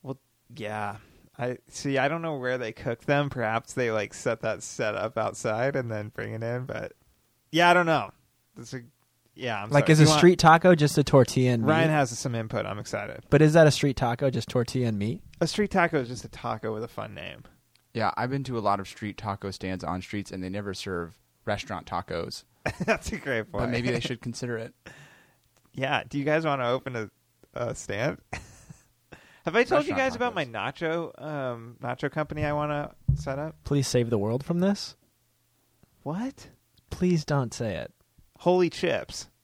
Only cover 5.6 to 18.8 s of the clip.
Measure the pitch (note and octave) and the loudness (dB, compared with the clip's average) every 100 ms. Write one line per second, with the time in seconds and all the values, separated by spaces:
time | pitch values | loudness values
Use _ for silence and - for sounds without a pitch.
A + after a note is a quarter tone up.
5.6 | C3 C#3+ A#2+ G#2+ G#2 - A2 A2 A2+ B2 | 0 -2 -4 -6 -8 -8 -8 -6 -6 -6
6.6 | B2+ A2 G#2 - _ _ _ _ _ D#3 | -6 -8 -10 -14 _ _ _ _ _ 4
7.6 | F3 F3 E3+ D3+ G2+ _ _ _ _ - | 6 6 4 0 -2 _ _ _ _ -20
8.6 | A#2 C3 A#2+ _ _ _ _ - B2+ G#2+ | -14 -14 -16 _ _ _ _ -8 -6 -6
9.6 | G#2 C#3+ D#3+ D#3 D3+ D3+ E3+ F3 E3 D#3+ | 2 4 6 8 8 10 8 8 8 10
10.6 | F#3 E3+ D3 - C#3 C#3 A#2+ - B2+ A#2+ | 8 6 6 2 6 6 6 4 2 2
11.6 | B2 D#3 D#3+ D3+ C3 A#2 C#3 A#2 G#2+ A2 | 2 4 4 2 0 -2 -6 -6 -4 -4
12.6 | G#2 G#2 G#2 G#2+ G#2 - - D3 D3+ E3 | -4 -8 -6 -8 -8 -12 2 6 8 10
13.6 | D#3 - C#3+ B2+ B2 A#2 C#3 A#2 - B2+ | 8 6 0 0 -2 0 -2 -2 -2 -2
14.6 | A#2 C3 A#2+ G#2 G#2 D3 - - E3 - | 0 -2 -2 0 -4 -4 -12 -4 -2 0
15.6 | G3+ F#3+ E3+ D3+ A#2+ A#2+ A2+ - A#2+ A2+ | 0 2 2 0 -4 -10 -14 -10 -6 -6
16.6 | A2 G#2+ A#2+ - G#2+ G2+ F#2 - - _ | -6 -6 -8 -10 -12 -12 -14 -16 -20 _
17.6 | _ _ _ A2+ G#2 - B2 C#3 B2+ A#2 | _ _ _ -4 -2 -2 -4 -4 -4 -2
18.6 | G2+ G2 | 0 0